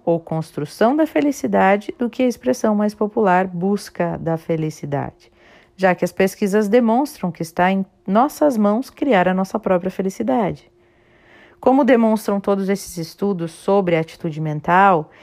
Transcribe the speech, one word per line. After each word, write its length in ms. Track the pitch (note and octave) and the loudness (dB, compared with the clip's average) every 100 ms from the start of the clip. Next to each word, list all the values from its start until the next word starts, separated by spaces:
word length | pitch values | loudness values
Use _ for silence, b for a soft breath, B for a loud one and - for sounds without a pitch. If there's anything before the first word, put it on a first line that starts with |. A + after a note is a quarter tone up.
| - | -2
ou 140 | E3 | -2
construção 760 | E3 D#3+ D#3 - D3 - A3 D4+ | -2 -6 -6 -8 -8 0 2 2
da 120 | D#4 | 0
felicidade 840 | D#4 C#4+ C4+ B3 G3 F#3+ G3+ - - | 0 -2 -2 -2 2 4 2 -2 -6
do 120 | A#3+ | -6
que 120 | - | -2
a 60 | B3+ | -2
expressão 480 | A3+ B3 B3+ A3 G#3 | -2 -2 -2 0 0
mais 180 | G#3 | -2
popular 540 | G#3 G#3+ A#3 G3 F3+ F#3+ | -2 -4 0 2 2 0
busca 680 | F3 G3 G3+ - - E3+ D#3+ | -2 -2 -2 -4 -4 -4 -4
da 180 | D#3+ D#3+ | -4 -4
felicidade, 960 | - D#3+ D#3 D#3 D3 C#3+ B2+ - _ b b b b - | -2 -4 -4 -6 -6 -6 -6 -12 _ b b b b -2
já 200 | F#3 F3 | 0 0
que 100 | F3+ | -2
as 60 | |
pesquisas 560 | - F#3+ - G3+ G#3 G3+ | 0 -2 0 0 0 2
demonstram 640 | B3 A#3 A#3 C#4+ - F3+ | 2 4 2 0 -4 -8
que 100 | - | -6
está 300 | E3 - F3+ | -6 0 0
em 120 | G3 F#3+ _ - | 0 -4 _ -2
nossas 500 | G3+ D4 - D4+ A3+ | 2 2 2 0 2
mãos 360 | G3+ A3 - | 2 0 -4
criar 360 | - D4 G3 F3+ | -4 0 2 2
a 60 | |
nossa 240 | F#3 F#3+ G#3+ | 0 -2 -4
própria 320 | G3 F3+ F#3 | -2 0 -2
felicidade. 840 | - F#3+ - A3+ B3+ F3+ D3 _ b b b b b b b b b | -4 -6 -4 -2 0 -2 -4 _ b b b b b b b b b
Como 240 | B3+ C4 | 2 4
demonstram 560 | C#4 A#3+ A3 G#3+ - G3+ | 4 4 4 0 -2 -2
todos 300 | G3+ G3 F#3+ | 0 0 0
esses 280 | G3 - F3 | -4 -6 -10
estudos 540 | D#3+ - G3+ F#3 E3 | -10 -4 -4 -2 -6
sobre 440 | - - G3+ F3+ E3 | -6 0 0 2 0
a 60 | |
atitude 380 | D#3+ - F3 D3+ | -2 -6 -8 -6
mental, 720 | D#3 D3+ D#3 F3+ G3 E3+ D#3 b | -6 -4 0 4 4 2 -2 b